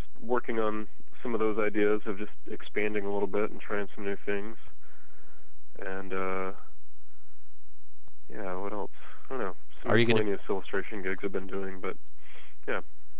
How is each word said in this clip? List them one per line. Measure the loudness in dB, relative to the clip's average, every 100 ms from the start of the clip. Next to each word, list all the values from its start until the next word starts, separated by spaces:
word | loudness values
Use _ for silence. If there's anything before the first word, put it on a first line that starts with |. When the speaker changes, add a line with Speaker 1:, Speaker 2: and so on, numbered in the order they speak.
| 0 0
Speaker 1:
working | 0 0 0 0
on | 0 0 0 0 0 0
some | 0
of | 0
those | 0 0
ideas | 0 0 2 2 0
of | 0
just | 0 0 0
expanding | 0 -2 -2 -2 0
a | 0
little | 0 0
bit | 0 0
and | 0
trying | 0 0 0
some | 0
new | 0 0
things. | 0 0 0 0 0 0 0 0 0 0 0 0 0 0 0 0
And, | 0 0 0
uh, | 0 0 0 0 0 0 0 0 0 0 0 0 0 0 0 0 0 0 0 0 0 0
yeah, | 0 0 0
what | 0
else? | 0 0 0 0 0 0
I |
don't | 0
know. | 0 0 0 0
Some | 0
Speaker 2:
Are | 2
you | 2
gonna | 2
Speaker 1:
miscellaneous | 2 0 0
illustration | 0 0 0 0 0
gigs | 0 0
I've | 0
been | 0 0
doing, | 0 -2 -2
but, | -2 0 0 0 0 0 0 0 -2
yeah. | 0 0 0 0 0